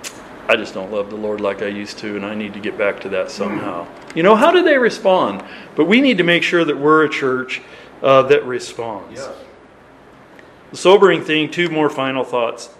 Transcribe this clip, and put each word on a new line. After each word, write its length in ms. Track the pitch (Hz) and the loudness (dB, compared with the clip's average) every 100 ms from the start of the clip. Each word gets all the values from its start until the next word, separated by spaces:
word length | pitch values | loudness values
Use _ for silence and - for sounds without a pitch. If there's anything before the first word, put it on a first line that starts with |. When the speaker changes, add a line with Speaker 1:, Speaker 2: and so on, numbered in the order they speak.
| - - - - - | -18 -18 -20 -10 -2
Speaker 1:
"I 100 | 113 | -2
just 180 | 101 | -2
don't 180 | 98 95 | -10 -6
love 160 | 104 101 | -6 -6
the 80 | 107 | -6
Lord 240 | 107 101 | -6 -4
like 220 | 101 98 | -4 -4
I 60 | 104 | -6
used 300 | 104 101 - | -8 -10 -12
to, 180 | 107 104 | -8 -8
and 80 | |
I 100 | 101 | -8
need 180 | 107 104 | -8 -8
to 60 | 101 | -8
get 160 | 101 - | -8 -2
back 240 | 101 95 | -2 -2
to 80 | 98 | -6
that 200 | 92 - | -4 -4
somehow"? 540 | - 98 101 101 87 | -6 -6 -6 -6 -8
Speaker 2:
Hmm. 340 | 87 - - 160 | -12 -16 -10 2
Speaker 1:
You 40 | |
know, 140 | 185 220 | 4 6
how 140 | 311 | 4
did 160 | 359 339 | 4 4
they 100 | 277 | 2
respond? 680 | 226 - 196 185 120 95 - - - | 0 0 2 2 2 -4 -12 -18 -8
But 120 | - 160 | -2 2
we 140 | 233 | 2
need 180 | 277 190 | 2 2
to 60 | |
make 180 | 170 170 | 2 2
sure 220 | - 175 | 2 0
that 120 | 151 135 | 0 0
we're 280 | 147 156 | 4 4
a 40 | 147 | 2
church, 540 | - 135 127 127 - - - - - | 0 -2 -2 -6 -10 -14 -20 -20 -4
uh, 200 | 135 135 | 4 4
that 220 | 131 143 123 | 6 2 2
responds. 720 | 123 - - 117 101 101 107 | -8 -8 -10 -8 -10 -12 -14
Speaker 2:
Yes. 140 | - - - - - - - - - - - - - - - | -14 -14 -20 -20 -20 -20 -20 -20 -20 -20 -20 -20 -20 -20 -18
Speaker 1:
The 60 | 143 | 0
sobering 480 | 180 202 190 160 | 6 8 8 4
thing, 260 | - 156 147 | 0 -2 -2
two 200 | 175 170 | -2 -2
more 180 | 156 147 | 0 -2
final 360 | 147 135 131 | 0 -4 -4
thoughts. 440 | 120 123 117 - - | -2 -2 -2 -4 -14